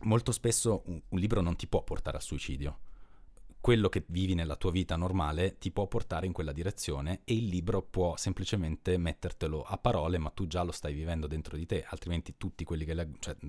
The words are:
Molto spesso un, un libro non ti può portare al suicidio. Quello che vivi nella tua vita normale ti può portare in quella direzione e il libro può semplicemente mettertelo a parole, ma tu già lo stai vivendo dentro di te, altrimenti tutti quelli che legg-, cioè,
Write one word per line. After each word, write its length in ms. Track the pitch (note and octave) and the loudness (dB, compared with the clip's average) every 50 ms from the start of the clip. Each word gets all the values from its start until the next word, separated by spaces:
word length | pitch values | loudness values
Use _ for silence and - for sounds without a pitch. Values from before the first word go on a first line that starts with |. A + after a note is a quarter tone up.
| - | 2
Molto 280 | G#2+ A2 A#2+ A#2 - A2+ | 4 4 4 4 2 0
spesso 500 | - - A#2+ G#2+ - - A#2 G#2 - - | 2 2 2 2 4 4 2 2 2 0
un, 160 | - E2+ D#2 - | -4 -8 -8 -6
un 120 | - - F#2 | -2 0 2
libro 240 | F#2 G#2+ G2 G#2 F2 | 2 4 4 4 4
non 120 | E2+ E2+ | 2 0
ti 120 | - - | 0 -2
può 160 | - - - - | 0 0 0 2
portare 340 | - - - - D2+ - | 2 -2 -2 -2 -2 -4
al 60 | - - | -4 -6
suicidio. 560 | - D2+ C#2+ - - D#2 C2+ C#2 C2+ - - - - - - - - - - - - - - - - - - - | -6 -6 -6 -4 -4 -4 -4 -4 -4 -4 -6 -8 -10 -10 -12 -14 -18 -18 -20 -20 -20 -20 -18 -18 -18 -14 0 6
Quello 260 | - A#2+ A2+ G#2 F#2 | 6 8 8 8 6
che 140 | - F#2+ - - | 4 2 -2 0
vivi 260 | E2 F2+ F#2+ F#2 F#2+ | 0 2 2 4 4
nella 220 | E2+ E2+ D#2 - | 2 2 0 -2
tua 160 | - - F#2 E2 | 0 2 2 4
vita 240 | F#2+ F2+ - E2+ | 4 2 2 2
normale 600 | E2 F2+ F2+ F2+ F#2+ D#2 D2 D2+ D#2+ F#2 G2 - - | 0 2 2 2 2 2 2 2 2 2 0 0 -2
ti 120 | - F#2 | -6 -2
può 160 | - G#2+ G2 | 0 0 0
portare 400 | - - F2+ - - F2 E2 F#2 | 0 0 0 0 0 -2 -2 -2
in 60 | F#2 E2+ | -2 -2
quella 180 | - D#2+ D2+ | -2 -2 -4
direzione 720 | C#2 D2+ E2+ G2 - - - - D2 C2+ C#2+ D#2+ F#2 - - | -4 -2 -2 -4 -4 -2 -4 -4 -2 -2 -2 -2 -2 -4 0
e 120 | - A#2 | 0 0
il 120 | A2 A#2 | 2 2
libro 340 | G2+ F2+ F2+ E2+ G2 G#2+ G2 | 2 0 0 2 2 0 0
può 360 | - - - F#2+ F2+ E2+ D#2+ | 0 -2 0 2 2 2 2
semplicemente 800 | - - G2 F#2 - F#2+ - - G2+ E2+ D#2 D#2 - - F2+ F2+ | 0 -2 -2 -2 -2 -2 -2 0 0 0 0 -2 -2 0 2 2
mettertelo 640 | F2 E2+ D#2+ D#2+ - - E2+ - - E2 D2+ D#2 D2+ - | 2 2 0 0 -2 -4 -6 -4 -2 -2 -2 -2 -4 -4
a 160 | - F#2 - | -4 -6 0
parole, 400 | - B2 A2+ F2 D2+ E2 F2+ F2 | 2 2 2 2 2 2 0 0
ma 120 | D#2 D2 | 0 -2
tu 180 | - - G2 D#2+ | -2 -4 -4 -2
già 140 | F2 F2+ F2 | 0 -2 -2
lo 80 | E2+ E2 | -2 -4
stai 200 | - - D2+ D2 | -4 -6 -6 -4
vivendo 360 | D2 D#2+ E2 E2 D#2+ D2+ C#2+ | -4 -2 -2 -2 -2 -2 -2
dentro 280 | D#2 D#2 D2+ - - | -4 -4 -6 -6 -6
di 80 | D2+ E2 | -8 -4
te, 200 | - G#2 E2 - | -2 -2 -2 -2
altrimenti 480 | - - - - E2+ E2+ E2 - - - | -4 -8 -8 -4 -2 -2 -2 -2 -4 -8
tutti 280 | - - F#2 - - E2 | -8 -6 -6 -6 -6 -6
quelli 200 | - E2+ D#2 D#2 | -4 -4 -4 -2
che 80 | D#2 D#2+ | -2 -2
legg-, 260 | E2 E2+ D#2 C#2 - | -2 -2 -4 -6 -8
cioè, 160 | - E2 C#2+ - - | -8 -8 -8 -8 -10